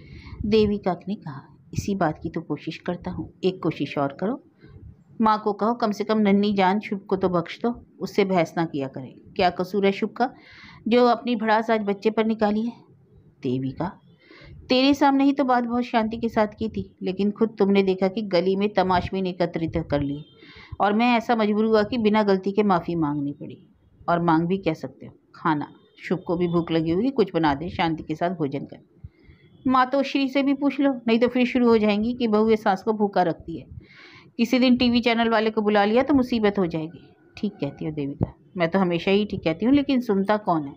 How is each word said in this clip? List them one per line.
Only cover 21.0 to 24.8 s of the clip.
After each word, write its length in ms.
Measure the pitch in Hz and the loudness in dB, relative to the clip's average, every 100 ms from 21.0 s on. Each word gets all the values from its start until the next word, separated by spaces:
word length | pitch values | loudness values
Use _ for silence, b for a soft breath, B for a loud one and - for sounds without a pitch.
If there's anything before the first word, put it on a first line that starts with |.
| 240 233 | 2 2
ऐसा 200 | 226 233 | 0 0
मजबूर 280 | 208 208 | 2 0
हुआ 180 | 220 220 | 2 2
कि 160 | 208 254 | 2 0
बिना 240 | 214 214 | 2 2
गलती 300 | 214 190 196 | 4 2 0
के 100 | 196 | 0
माफ़ी 320 | 208 175 170 | 2 0 0
मांगनी 380 | 170 151 147 143 | -2 -2 -2 -6
पड़ी। 360 | 143 - - - _ _ _ - | -8 -14 -16 -20 _ _ _ -2
और 140 | 170 | 0
मांग 240 | 170 160 170 | 2 2 2
भी 120 | 196 | 0
क्या 160 | 190 | -2
सकते 320 | 160 | -4